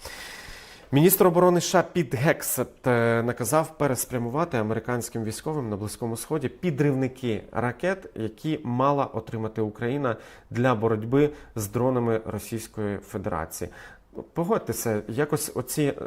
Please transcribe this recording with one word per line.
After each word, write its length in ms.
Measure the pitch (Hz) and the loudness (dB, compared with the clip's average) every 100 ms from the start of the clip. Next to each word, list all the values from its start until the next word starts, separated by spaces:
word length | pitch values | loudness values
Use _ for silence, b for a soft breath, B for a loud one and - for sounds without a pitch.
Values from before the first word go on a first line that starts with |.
| B B B B B B B B B | B B B B B B B B B
Міністр 340 | 135 170 - 185 | 6 6 8 6
оборони 300 | 170 180 175 | 8 6 6
С 100 | - | 4
Ш 120 | 180 | 2
А 40 | |
Піт 320 | 165 180 131 - | 2 0 0 2
Гексет, 720 | 151 - - - 123 - - | 2 2 0 -2 -4 -2 2
е, 360 | 120 117 117 | 4 4 2
наказав 540 | 117 120 113 156 156 - | 0 -2 0 0 0 0
переспрямувати 800 | 143 127 - 131 120 135 170 123 | 0 0 -2 -4 -2 -2 0 0
американським 640 | 107 110 117 123 110 117 | 0 -2 -2 -4 -4 -6
військовим 460 | 110 110 156 151 117 | -6 -6 -4 -4 -2
на 80 | 101 | -4
Близькому 400 | 104 - 117 113 | -6 -6 -6 -6
Сході 320 | - 156 127 | -4 -4 -4
підривники 960 | - 180 135 147 131 131 127 123 104 - | -4 -4 0 2 2 -2 -2 -4 -4 -4
ракет, 580 | - 123 117 180 190 - - | -4 -4 -2 -4 -4 -8 -8
які 440 | 107 - 160 156 | -8 -6 -6 -4
мала 420 | 120 120 135 143 127 | -2 0 2 2 0
отримати 560 | 107 - 113 110 110 | -4 -8 -6 -4 -2
Україна 540 | 107 104 120 143 135 110 B B B | -4 -2 -4 -2 -2 -4 B B B
для 260 | 110 127 117 | 0 2 4
боротьби 540 | 113 110 113 135 147 147 B - | 2 0 2 4 4 0 B -8
з 120 | 104 | -4
дронами 540 | 120 127 127 117 113 110 | 0 2 2 2 0 -2
Російської 720 | 104 - 113 - - 104 98 | -8 -6 -8 -8 -6 -4 -4
Федерації. 720 | - 107 110 85 82 - 110 B B B _ - - | -6 -6 -4 -4 -4 -6 -10 B B B _ -16 -10
Погодьтеся, 680 | - 170 226 - 110 120 107 - | -4 0 0 -2 -4 -2 -2 -2
якось 440 | 117 151 147 - - | -2 0 -2 -4 -6
оці, 380 | 127 - 143 - | -4 -2 0 -2